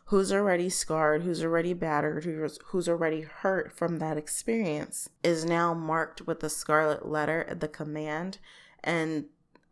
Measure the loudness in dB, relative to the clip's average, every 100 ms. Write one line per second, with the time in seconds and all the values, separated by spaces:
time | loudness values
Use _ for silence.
0 | 2 2 4 4 4 2 2 -2 -2 2
1 | 4 4 2 -2 2 2 2 0 0 0
2 | 0 -2 -4 -4 -4 -6 -6 -2 0 2
3 | 2 0 -4 -4 0 0 -2 -2 -2 -2
4 | -2 -4 -4 -4 0 0 0 -2 -4 -8
5 | -10 _ 0 2 2 2 2 0 0 0
6 | -2 -6 -6 -4 -4 -4 2 4 4 0
7 | -2 -2 0 -2 -4 -6 -6 -6 -8 -6
8 | -4 -4 -6 -10 -16 -20 -20 _ -2 0
9 | 0 -2 -6 _ _ _ _